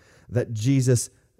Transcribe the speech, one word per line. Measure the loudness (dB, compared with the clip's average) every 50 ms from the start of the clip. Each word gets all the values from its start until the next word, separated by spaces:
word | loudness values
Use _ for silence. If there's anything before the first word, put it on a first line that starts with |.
| _ _ _ _ _ -6
that | -4 -4 -4 -4 -6
Jesus | -4 0 0 2 2 2 2 2 2 0 -4 _ _ _ _ _ _